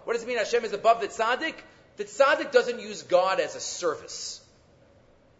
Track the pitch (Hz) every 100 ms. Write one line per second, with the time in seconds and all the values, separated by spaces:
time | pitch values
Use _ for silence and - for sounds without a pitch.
0 | - 233 226 240 202 233 226 202 214 233
1 | 196 - 226 247 320 - - - - -
2 | 202 - 277 320 311 240 240 233 208 202
3 | - 180 185 185 147 - - - 175 139
4 | - - - - - _ _ _ _ _
5 | _ _ _ _